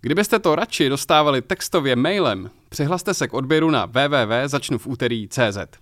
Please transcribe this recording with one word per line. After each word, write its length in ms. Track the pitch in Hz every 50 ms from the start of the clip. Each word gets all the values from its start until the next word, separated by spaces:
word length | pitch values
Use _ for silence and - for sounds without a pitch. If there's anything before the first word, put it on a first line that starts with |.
Kdybyste 380 | - 135 151 180 208 - - 220
to 160 | 208 170 151
radši 340 | - 220 - - - 156 135
dostávali 520 | 135 139 - - 165 151 151 147 139 131
textově 540 | 120 - 185 - - - - 180 143 139 127
mailem, 540 | 120 127 160 196 202 180 131 104 95 95 95 - _ _ _
přihlaste 440 | - - 147 143 180 175 - - 190
se 140 | - - -
k 60 | -
odběru 360 | 123 135 131 156 156 160 160
na 160 | 151 127 95
W 220 | - 113 127 139 147
W 180 | 147 139 117
W 220 | 104 113 120 135 143
začnu 300 | 135 139 117 - 135 113
v 100 | - -
úterý 400 | 131 120 131 120 120 113 107 95
C 240 | - - 123 107
Z. 180 | 98 101 90 - - -